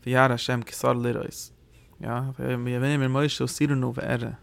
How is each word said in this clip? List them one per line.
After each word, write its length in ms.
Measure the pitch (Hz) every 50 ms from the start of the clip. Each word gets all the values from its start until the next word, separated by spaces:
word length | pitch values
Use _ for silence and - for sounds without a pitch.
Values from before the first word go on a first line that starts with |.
| -
ווי 100 | 123 123
ירא 200 | 127 131 131 123
השם, 280 | 120 - - 127 120
כי 120 | 113 - -
סר 180 | - - 127 127
לראות. 580 | 123 117 120 120 - - - - - - - - _ - _ - - - - - -
יא, 80 | - 113
ווי, 460 | 117 120 127 135 131 - 127 131 127
ווי, 220 | 120 120 123 123 123
ווי, 200 | 127 139 147 143
ווי, 280 | 135 131 131 135 147
משה, 180 | 151 - - 131
הסירונו, 500 | 127 - - 147 143 143 131 127 123 120
וארא. 340 | - - - 123 120 120 113 113 -